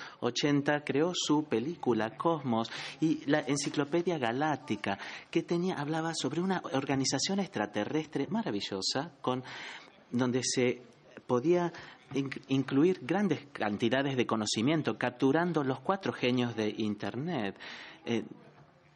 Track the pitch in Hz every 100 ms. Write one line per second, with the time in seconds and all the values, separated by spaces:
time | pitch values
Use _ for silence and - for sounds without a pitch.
0 | - - 123 123 147 143 143 147 - 135
1 | 165 170 - 151 151 113 131 175 - 110
2 | 110 - 170 160 135 113 113 - - -
3 | 160 143 135 151 135 143 156 147 139 170
4 | 175 165 117 123 156 135 - 104 - 98
5 | - - - 170 165 170 185 185 147 160
6 | 160 160 131 151 185 180 - 135 131 135
7 | 135 135 - 196 185 110 104 107 104 151
8 | 156 147 139 208 190 104 - 98 95 -
9 | 165 - - 127 127 - - - - -
10 | - 120 127 127 120 - 123 123 - -
11 | - - - 123 143 175 170 - - -
12 | - 131 139 - - 135 131 139 170 185
13 | 127 175 208 135 - - 107 104 117 131
14 | 139 131 113 113 104 - 120 160 127 110
15 | 123 - 135 151 175 156 135 131 - 196
16 | 123 120 127 127 123 110 107 - 110 104
17 | 101 110 160 160 98 98 - - - -
18 | - 117 - - - - - _ _